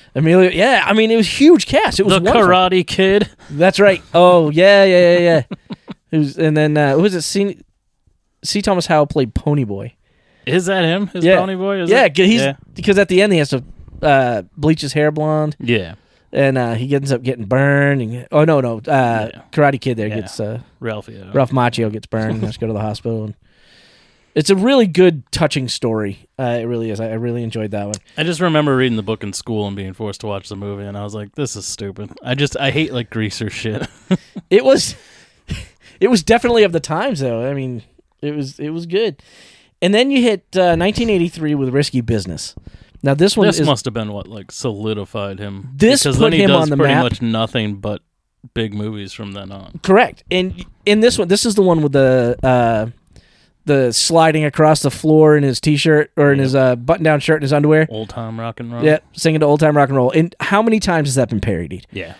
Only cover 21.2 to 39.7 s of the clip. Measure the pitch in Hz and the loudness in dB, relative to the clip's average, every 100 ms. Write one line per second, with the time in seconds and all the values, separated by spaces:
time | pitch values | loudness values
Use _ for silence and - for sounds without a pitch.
21.2 | 95 135 127 131 123 117 113 107 - 110 | -6 -2 0 0 0 0 -4 -6 -8 -6
22.2 | 110 110 110 - 113 104 107 107 117 113 | -4 -4 -6 -6 -6 -4 -6 -6 -6 -6
23.2 | 107 - _ _ _ _ _ _ _ _ | -8 -14 _ _ _ _ _ _ _ _
24.2 | _ 151 156 196 226 277 208 170 185 151 | _ -4 0 2 4 4 4 4 4 2
25.2 | - - 151 147 123 - 120 110 101 92 | -6 -4 -2 -2 -6 -6 -4 -4 -6 -10
26.2 | _ - 127 120 117 120 113 104 113 113 | _ -8 -6 -4 -4 -6 -6 -6 -6 -6
27.2 | 120 120 113 113 107 104 101 98 - - | -6 -6 -6 -6 -6 -6 -8 -10 -12 -6
28.2 | 160 160 180 156 151 131 131 110 101 110 | -6 -2 0 0 2 2 0 -2 -4 -8
29.2 | 104 - - 110 104 98 95 92 107 95 | -8 -10 -8 -6 -6 -8 -10 -10 -10 -10
30.2 | 107 98 - 98 101 101 101 101 104 104 | -10 -10 -10 -12 -10 -10 -10 -10 -10 -12
31.2 | 104 - 135 104 - - 101 95 104 - | -12 -8 -8 -8 -12 -12 -12 -12 -16 -14
32.2 | 123 135 143 123 139 135 156 123 113 113 | -8 -4 -4 -2 -4 -2 -4 -6 -8 -6
33.2 | 110 - 107 - 113 107 - - _ 180 | -6 -6 -8 -8 -8 -8 -10 -14 _ -4
34.2 | - - - 202 262 269 - - _ _ | -4 -20 0 2 4 2 0 -10 _ _
35.2 | _ _ - - - _ _ _ 214 226 | _ _ -12 -12 -12 _ _ _ 2 2
36.2 | 185 233 240 233 202 165 - 156 262 165 | 2 2 2 2 2 0 -4 -4 -4 -4
37.2 | 131 113 127 139 131 120 - _ _ _ | -4 -4 -4 -6 -8 -10 -14 _ _ _
38.2 | 147 147 135 - 151 165 170 185 226 143 | -8 -6 -8 -10 -10 -8 -6 -4 -4 -6
39.2 | _ _ - _ _ | _ _ -20 _ _